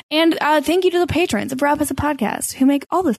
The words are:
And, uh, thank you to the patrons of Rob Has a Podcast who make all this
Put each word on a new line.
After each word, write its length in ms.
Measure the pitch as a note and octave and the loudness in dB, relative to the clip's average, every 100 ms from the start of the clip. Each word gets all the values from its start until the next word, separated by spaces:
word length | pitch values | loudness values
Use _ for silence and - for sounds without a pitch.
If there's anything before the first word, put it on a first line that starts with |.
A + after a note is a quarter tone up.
| - | -4
And, 260 | D#4 E4 - | 0 2 2
uh, 200 | D4 D#4 | 0 0
thank 220 | C#4+ F4+ F#4 | 2 2 2
you 60 | |
to 80 | F4 | 2
the 80 | F4 | 0
patrons 440 | D4+ F4+ G3+ - | 0 0 -2 -4
of 100 | C4 | -2
Rob 180 | C#4+ D4 | 0 0
Has 120 | C#4+ | -2
a 40 | C#4+ | -2
Podcast 580 | C#4+ C#4+ G3+ - - | -4 -2 -4 -4 -8
who 120 | - C4+ | 0 2
make 200 | C#4+ - | 2 0
all 120 | E4+ | -2
this 140 | F4 | 0